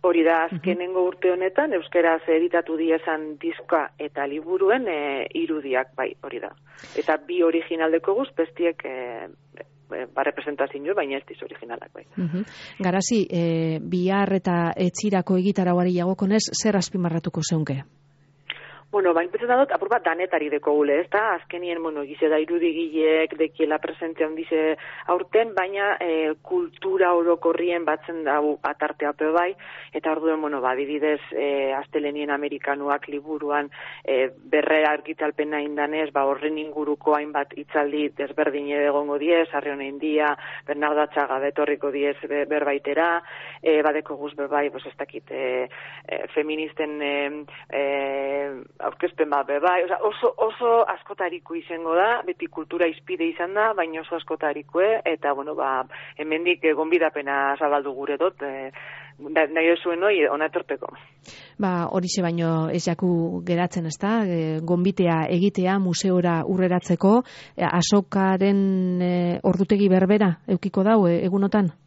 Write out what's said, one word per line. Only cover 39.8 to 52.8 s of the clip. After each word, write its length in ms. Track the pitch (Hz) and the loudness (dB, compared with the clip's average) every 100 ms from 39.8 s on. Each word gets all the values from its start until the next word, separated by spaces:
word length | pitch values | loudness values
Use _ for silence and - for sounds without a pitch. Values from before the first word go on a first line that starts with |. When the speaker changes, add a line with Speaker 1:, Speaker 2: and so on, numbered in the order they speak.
Speaker 1:
Eindia, 480 | 139 143 156 151 151 143 - - | -8 -6 -2 2 2 -2 -8 -14
Bernardo 380 | - 147 151 151 | -8 -2 0 2
Atxaga 380 | 147 156 139 131 | 0 0 0 0
betorriko 500 | 143 139 143 147 143 | -2 0 0 0 -2
diez 260 | 139 143 139 | 0 -2 -2
be-, 260 | 156 147 135 | -4 -4 0
berbaitera, 760 | 151 143 143 143 147 165 170 - - - - | 0 0 -2 -2 0 2 0 -4 -16 -16 -4
e, 220 | - 151 | 2 4
badeko 340 | 151 151 147 143 | 4 0 -4 -8
guz 160 | 143 143 | -10 -6
be 100 | 139 | -2
bai, 240 | 147 143 | 0 -2
pues, 160 | - - | -4 -14
ez 100 | - | -12
dakit, 320 | 143 117 - | -12 -12 -12
e, 360 | 131 131 127 127 - - - - | -6 -4 -2 -4 -10 -16 -16 -8
e, 160 | - - | -8 -4
feministen, 760 | - 151 156 156 - 151 147 | -2 -2 -4 -6 -6 -6 -4
e, 420 | 143 143 143 151 147 - - | -4 -2 -4 -6 -14 -18 -8
e, 960 | - 139 139 139 139 139 143 143 131 - | -4 -2 -2 -2 -4 -4 -4 -4 -8 -16
aurkezpen 560 | _ - - - - 151 | _ -8 -2 -4 0 0
bat 160 | 143 135 | 0 0
be 80 | 143 | 0
bai, 220 | 170 180 | 2 2
osea, 120 | 175 185 | 0 0
oso, 260 | 208 214 240 - | -2 0 -2 2
oso 360 | 220 - 240 233 | -2 0 2 4
askotariko 720 | 226 180 - 202 180 170 - 170 | 4 0 -8 -6 -6 -6 -10 -10
izango 380 | - 165 165 165 | -8 -8 0 2
da, 240 | 202 240 | 4 2
beti 240 | 180 180 165 | -2 -6 -8
kultura 400 | - 156 170 | -10 -8 0